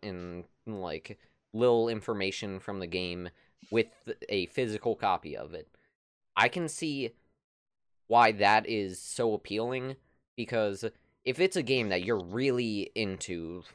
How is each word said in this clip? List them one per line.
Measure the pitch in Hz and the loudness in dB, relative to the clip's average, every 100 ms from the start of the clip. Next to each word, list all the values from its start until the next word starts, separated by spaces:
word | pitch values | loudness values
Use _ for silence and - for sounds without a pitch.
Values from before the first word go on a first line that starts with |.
and, | 104 92 87 87 85 _ - | -10 -8 -8 -10 -14 _ -12
like, | 104 90 80 - 104 _ _ _ | -8 -6 -8 -10 -18 _ _ _
little | 110 123 117 117 | 2 4 4 4
information | 110 110 104 95 - 104 95 | -2 -4 -2 -2 -4 -6 -8
from | - 98 | -8 -8
the | 87 | -4
game | 90 90 87 87 - _ _ - | -4 -4 -6 -10 -14 _ _ -2
with | 113 110 _ - - - | 0 0 _ -12 -12 -4
a | 101 85 | -2 -2
physical | - 120 107 120 107 | -2 -2 -2 -2 0
copy | 101 87 80 52 | 0 0 -4 -10
of | 76 | -10
it." | 82 - _ _ _ _ _ _ - | -12 -16 _ _ _ _ _ _ 2
I | 120 | 2
can | 180 160 | 2 -4
see | - 160 139 117 - _ _ _ _ _ _ _ _ - | -4 -6 -4 -6 -8 _ _ _ _ _ _ _ _ 4
why | 117 113 | 6 8
that | 104 101 110 - | 6 6 6 4
is | 110 95 90 | 0 -2 -6
so | - - 117 107 | -8 -2 0 0
appealing, | - 104 120 131 131 131 _ _ _ - | -2 -2 -2 -4 -6 -10 _ _ _ -10
because | 110 117 107 98 110 - _ _ - | -2 0 0 0 -6 -8 _ _ -4
if | 131 | 2
it's | 185 185 | 2 2
a | |
game | 123 131 107 | 2 2 2
that | 90 92 | 0 2
you're | 110 | 0
really | 87 110 135 123 117 104 - 117 | -2 0 2 2 0 -2 -4 -2
into, | 104 95 - 87 82 87 - | -4 -4 -6 -8 -8 -10 -14